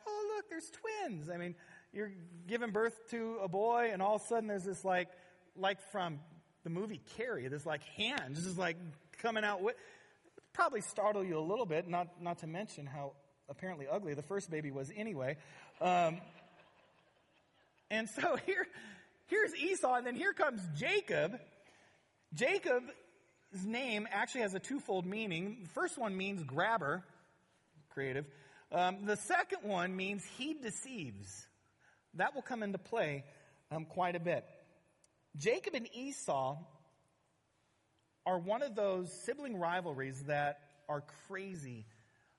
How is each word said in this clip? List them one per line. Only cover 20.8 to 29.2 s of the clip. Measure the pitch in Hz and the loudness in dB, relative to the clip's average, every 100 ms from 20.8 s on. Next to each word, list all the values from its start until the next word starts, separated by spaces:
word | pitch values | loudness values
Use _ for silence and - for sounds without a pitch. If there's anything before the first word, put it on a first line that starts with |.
| 285 403 - 156 165 240 - - - - - _ _ _ _ | 2 2 4 4 4 0 -12 -20 -20 -20 -20 _ _ _ _
Jacob's | 156 269 392 330 247 254 - - _ _ _ _ 190 | 2 4 4 4 2 0 -12 -20 _ _ _ _ -4
name | 196 240 262 208 208 | -2 0 2 0 0
actually | 202 240 262 | 0 0 2
has | 208 | 0
a | 185 | 0
twofold | - 269 - 190 180 | -2 -4 0 0 0
meaning. | 214 214 165 202 240 | -2 0 0 -2 -6
The | 170 | -6
first | 285 349 285 | -2 -2 0
one | 220 190 | -2 0
means | 190 196 | -2 -2
grabber, | 139 139 208 202 143 180 - - _ _ _ _ _ - _ | -2 2 4 4 2 0 -4 -20 _ _ _ _ _ -20 _
creative. | 139 135 127 - - - - - | -4 -2 -2 -4 -12 -20 -20 -2
Um, | 175 180 196 | 2 4 2
the | 202 | 0
second | 208 | 0